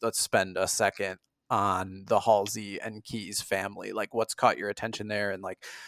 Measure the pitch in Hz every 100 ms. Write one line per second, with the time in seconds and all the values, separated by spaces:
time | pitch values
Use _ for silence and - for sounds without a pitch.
0 | 113 - - 113 95 90 92 - 101 -
1 | 98 92 _ _ - 113 101 92 95 95
2 | 98 107 113 107 101 110 104 98 110 107
3 | - 117 101 104 - 98 101 104 104 101
4 | 104 117 113 - 123 71 101 101 117 110
5 | 107 104 101 98 95 95 - -